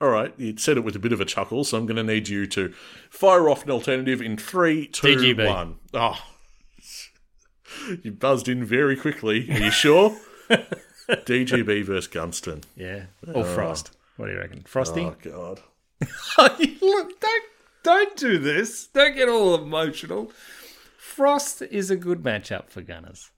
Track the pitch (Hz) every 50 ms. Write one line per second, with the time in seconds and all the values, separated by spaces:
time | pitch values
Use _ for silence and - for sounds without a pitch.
0 | 151 135 117 107 120 - - - 127 110 110 110 - 165 147 123 110 110 104 101
1 | 95 117 117 98 95 - - - 98 - 110 135 143 - - 110 113 110 113 113
2 | 113 110 110 110 104 104 101 101 101 98 - 101 95 87 - - - - - -
3 | - _ - - 190 196 185 175 160 151 - - - 143 131 117 - 143 131 131
4 | 131 131 131 127 117 113 107 107 - - - 180 175 165 156 156 147 - - -
5 | 147 143 143 131 123 127 120 107 110 101 101 90 87 82 80 - - - - 117
6 | 117 110 - - - - - _ - _ - _ _ - _ - - - - -
7 | - - _ _ _ _ _ _ _ _ _ _ _ - - 285 285 247 180 170
8 | - 110 101 98 123 135 135 120 117 127 127 127 120 107 117 131 151 139 135 135
9 | - 156 143 - - 110 107 113 117 - 147 107 107 107 - - - 147 151 180
10 | 202 214 214 - - - - - - - 233 - - - - - - _ _ -
11 | - - 185 180 - - 120 127 127 123 127 120 107 101 104 104 98 98 98 92
12 | 87 - - 85 80 87 87 - - 90 78 73 - - _ - 92 90 98 101
13 | 95 92 _ _ - 170 160 123 110 - 87 107 98 82 80 78 - - _ _
14 | _ _ _ - 107 104 95 92 92 90 92 - - - - 131 131 - 82 165
15 | 170 165 - _ - 80 73 90 87 87 95 - _ _ _ _ _ _ _ -
16 | - - - - - - - - 262 277 - - 320 311 - - 381 381 403 403
17 | 330 359 - - - 427 453 453 440 - _ _ _ _ _ _ - 330 349 392
18 | 415 403 403 - 285 247 190 160 135 147 147 170 226 220 - - - - - 269
19 | 285 302 262 269 254 240 233 226 202 185 170 160 151 147 160 156 160 156 - -
20 | - 143 175 208 226 220 - - - - - - - - - - - _ _ _
21 | - - - - 277 285 381 381 - - - - - - - 202 190 185 190 180
22 | 175 175 175 170 151 123 107 101 - - 104 87 - _ - 95 85 90 87 82
23 | 82 82 87 - - - _